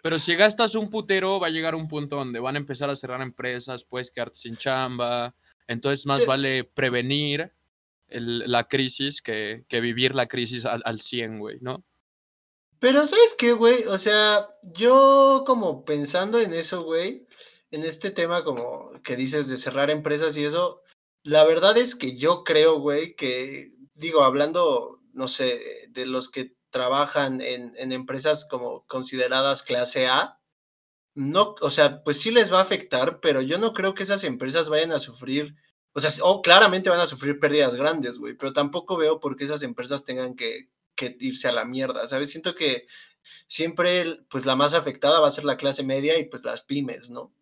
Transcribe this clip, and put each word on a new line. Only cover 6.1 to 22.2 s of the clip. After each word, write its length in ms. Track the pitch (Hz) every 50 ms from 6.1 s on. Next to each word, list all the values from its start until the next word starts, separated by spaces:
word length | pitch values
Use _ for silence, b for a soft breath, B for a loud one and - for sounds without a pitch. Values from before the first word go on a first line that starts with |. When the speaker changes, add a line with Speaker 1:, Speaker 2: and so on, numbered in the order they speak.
| 139 139
Speaker 2:
Sí. 40 | -
Speaker 1:
vale 380 | - 131 139 139 135 131 131 120
prevenir 880 | _ _ - 135 127 123 123 120 127 139 147 147 147 143 147 165 185 _ _ _ _ _ _ _ _ _ _ _
el, 420 | _ - 120 117 117 120 120 113 120
la 160 | 123 117 117
crisis 540 | _ - 135 131 127 - - 135 143 143 -
que, 440 | _ - 110 107 107 104 110 117 _ _
que 120 | - 117
vivir 340 | 117 120 113 120 127 127 127
la 120 | 135 123
crisis 380 | 117 - 127 120 113 127 120 117
al, 160 | 131 117 117 -
al 140 | 117 113 107
cien, 380 | - - - 120 113 110 110 107
güey, 200 | 104 110 110 -
¿no? 220 | 127 123 127 - _ _ _ _ _ _ _ _ _ _ _ _ _ _ _ _ _ _ _ _
Speaker 2:
Pero, 280 | - 254 269 285 302
¿sabes 280 | 285 381 440 480 453 -
qué, 160 | - 240 240 240
güey? 300 | 220 233 233 254 247 214
O 120 | 190 196
sea, 520 | 190 - 214 214 214 214 214 208 202 208 - - _ -
yo 800 | 185 165 180 220 240 254 269 269 269 277 269 269 269 269 269 269
como 360 | 269 254 233 202 170 139 - -
pensando 560 | - 151 147 143 143 - 180 190 208 226 233
en 140 | 226 185 165
eso, 300 | 165 160 - 190 180 165
güey, 420 | 160 160 165 175 202 262 - - b b b b b b b b _
en 120 | - 151 156
este 280 | 160 156 - - -
tema 320 | - 185 170 165 175 175 156
como 480 | 156 131 120 120 123 135 - - - - - _
que 120 | - 127
dices 320 | 123 131 131 151 151 143
de 100 | 131 131
cerrar 320 | 127 - 139 131 135 143 143
empresas 480 | 156 151 151 151 147 147 160 156 147
y 80 | 147 147
eso, 360 | 147 151 170 180 175 - - b b b _ _ _ _ _ _
la 200 | 147 151 156 156
verdad 320 | 160 165 170 180 202 220
es 180 | 233 254 240 -
que 220 | - 139 131 127
yo 260 | 123